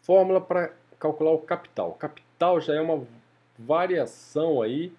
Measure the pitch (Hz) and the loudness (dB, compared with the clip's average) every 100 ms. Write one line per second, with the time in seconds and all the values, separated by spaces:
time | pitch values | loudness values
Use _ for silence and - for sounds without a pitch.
0 | - 190 185 190 185 175 170 - _ _ | 6 4 6 0 0 -2 -2 -10 _ _
1 | 156 156 156 160 156 170 - - 87 - | -4 0 0 0 -2 -8 -6 -8 -6 -8
2 | 151 - _ _ 175 170 156 151 160 156 | -14 -14 _ _ 0 0 0 -2 -2 -4
3 | 120 117 _ _ _ - 117 160 180 175 | -6 -20 _ _ _ -20 -2 0 0 -2
4 | 120 - - 151 165 139 110 139 180 | -4 -8 -8 -2 0 0 -2 -4 -8